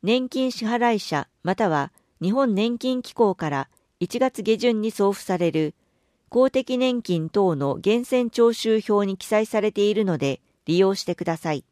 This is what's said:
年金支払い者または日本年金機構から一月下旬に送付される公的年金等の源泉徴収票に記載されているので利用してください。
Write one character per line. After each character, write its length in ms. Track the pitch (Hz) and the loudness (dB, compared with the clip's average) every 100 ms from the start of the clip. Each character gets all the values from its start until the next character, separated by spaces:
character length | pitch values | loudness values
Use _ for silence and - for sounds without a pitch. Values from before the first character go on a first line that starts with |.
年 260 | 180 247 254 | 2 0 0
金 240 | 254 262 | -2 -4
支 120 | 240 220 | -2 -2
払 300 | 240 240 220 | 0 2 0
い 20 | |
者 280 | - 151 - _ | -2 -4 -6 _
ま 140 | 165 190 | -6 0
た 120 | 214 | 2
は 240 | 151 143 _ _ _ | 2 -2 _ _ _
日 80 | 170 | -2
本 240 | 233 269 | 0 2
年 240 | 196 226 240 | 2 0 -2
金 240 | 254 254 | -2 -4
機 100 | 247 | -6
構 220 | - 220 | 0 0
か 160 | 185 160 | 2 -2
ら 180 | 139 135 _ _ _ | -4 -6 _ _ _
一 200 | 175 - | -6 0
月 240 | 254 - | -2 -2
下 160 | 208 220 | -2 0
旬 220 | 240 220 | 2 0
に 100 | 214 | -2
送 220 | - 202 | 0 0
付 120 | 196 | 0
さ 120 | - 185 | -4 0
れ 120 | 170 | 0
る 240 | 156 156 - _ _ _ _ _ | 0 -2 -4 _ _ _ _ _
公 220 | 240 262 | 2 2
的 280 | 262 254 254 | 2 -2 -2
年 240 | 254 247 | 0 -2
金 260 | - 175 160 | -2 -2 -2
等 260 | - 190 151 | 0 2 2
の 220 | 139 135 | -2 -2
源 180 | - 226 | 0 0
泉 280 | 240 254 240 | 0 -2 0
徴 220 | - 233 | 2 2
収 280 | 226 220 220 | 2 0 0
票 240 | - 208 | 2 0
に 120 | 202 190 | 0 -4
記 100 | - | -2
載 200 | 214 214 | 0 0
さ 140 | 220 | 0
れ 120 | 214 | -2
て 100 | 208 | 0
い 120 | 202 | 0
る 100 | 214 | 2
の 140 | 202 160 | 0 0
で 220 | 139 131 _ _ - | -2 -4 _ _ -2
利 120 | 170 | 2
用 160 | 190 | 2
し 100 | 196 | 2
て 100 | - | -4
く 100 | 175 | -6
だ 120 | 170 165 | -4 -4
さ 180 | 165 | -4
い。 100 | 147 - | -6 -6